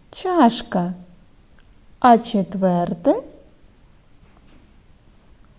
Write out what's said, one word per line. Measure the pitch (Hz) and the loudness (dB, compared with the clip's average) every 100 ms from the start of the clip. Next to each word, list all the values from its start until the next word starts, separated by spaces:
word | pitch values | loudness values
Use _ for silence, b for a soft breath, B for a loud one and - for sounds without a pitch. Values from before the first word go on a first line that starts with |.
| _ | _
Чашка. | - 370 349 240 233 - 185 175 180 - - - _ _ - - - - - | -10 -2 2 2 2 -6 -6 -4 -8 -18 -20 -20 _ _ -20 -20 -20 -20 0
А | 254 233 | 4 4
четверте? | 233 202 185 190 190 175 175 170 277 427 - - - _ - _ - _ _ - - - - - - - - - - - _ - - | 2 -4 -4 -2 0 0 -2 -2 -2 -2 -4 -20 -20 _ -20 _ -20 _ _ -20 -20 -20 -20 -20 -20 -20 -20 -20 -20 -20 _ -20 -20